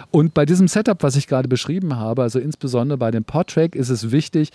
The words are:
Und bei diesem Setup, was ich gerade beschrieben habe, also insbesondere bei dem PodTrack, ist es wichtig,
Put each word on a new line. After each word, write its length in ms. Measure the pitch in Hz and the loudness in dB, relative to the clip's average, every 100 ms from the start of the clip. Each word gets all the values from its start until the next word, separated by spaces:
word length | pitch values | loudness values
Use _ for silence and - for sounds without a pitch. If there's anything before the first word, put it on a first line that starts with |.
| - | -2
Und 240 | 160 156 | 2 2
bei 140 | 151 147 | 2 2
diesem 200 | 180 185 | 4 4
Setup, 360 | 208 220 190 | 2 0 0
was 120 | 143 139 | 0 0
ich 120 | - | 0
gerade 200 | 131 127 | -2 0
beschrieben 500 | 127 - 185 180 120 | -2 -2 -4 -4 -4
habe, 260 | 110 123 | -4 -2
also 160 | 120 127 | -2 -2
insbesondere 580 | 143 - 135 120 135 135 | -4 -6 -4 -2 0 -2
bei 140 | 113 | -2
dem 140 | 113 - | -2 -2
PodTrack, 500 | 156 - 160 165 135 | -2 -2 0 0 0
ist 140 | 127 | -2
es 200 | 117 110 | -2 0
wichtig, 400 | 139 - 156 151 | 0 0 -2 -2